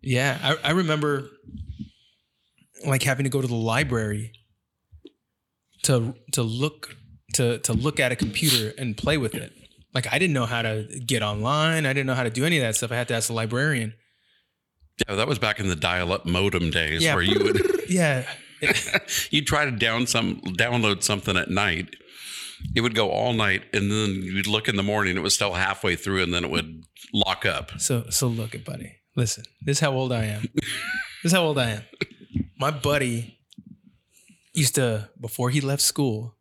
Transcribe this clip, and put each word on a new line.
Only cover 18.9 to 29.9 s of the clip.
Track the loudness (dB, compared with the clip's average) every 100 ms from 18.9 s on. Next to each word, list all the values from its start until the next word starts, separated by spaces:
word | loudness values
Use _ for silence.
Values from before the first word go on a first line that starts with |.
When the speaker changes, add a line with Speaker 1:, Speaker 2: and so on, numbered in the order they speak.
| -4 -2 -4 0
Speaker 2:
you'd | 0 2
try | 2
to | 2
down | 2 2 2 2
some, | 0 0 -2
download | -6 0 2 4 2 2
something | 2 0 2 0
at | 2
night. | 2 2 0 -4 -12 -20 -18 -14 -14 -14 -12 -4
It | 0
would | 2
go | 2 2
all | 2 2
night, | 2 2 0 0
and | 0 2
then | 2 0 -2
you'd | -2 -4 0
look | 0 2
in | 0
the |
morning, | 0 0 0 0
it |
was | 0
still | 0 0
halfway | 0 0 0 -2 -2
through, | 0 0
and | 2
then | 0
it | 0
would | -2 -4 -12 -20 -20 -6
lock | 0 0 2
up. | 0 -2 -6 -6
Speaker 1:
So, | -2 -2 -2
so | -2 0
look | -2 -6
it, | -10
buddy. | -12 -12 -12 -18 _ -2
Listen, | -2 -2 -10 _
this | -2 0
is |
how | 2